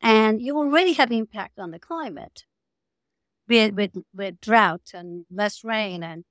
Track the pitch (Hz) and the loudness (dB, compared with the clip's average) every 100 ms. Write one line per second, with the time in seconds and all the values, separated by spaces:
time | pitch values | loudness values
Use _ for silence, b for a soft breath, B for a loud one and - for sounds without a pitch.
0 | 233 220 220 220 240 294 294 294 370 294 | 6 6 6 2 -2 -2 2 4 2 2
1 | 254 233 220 214 196 - 185 165 _ 330 | 2 0 -4 -8 -12 -12 -14 -14 _ -10
2 | 285 151 - - _ _ _ _ _ _ | -10 -12 -16 -20 _ _ _ _ _ _
3 | _ _ _ _ _ 233 214 202 202 190 | _ _ _ _ _ 4 4 2 -4 -4
4 | - 190 196 175 - 226 185 170 - 185 | -16 -12 -12 -10 2 4 4 0 -10 -18
5 | 175 175 170 180 208 - 220 220 208 180 | -14 -14 -14 -4 -4 -4 -6 -4 -4 -6
6 | 170 165 170 | -10 -12 -18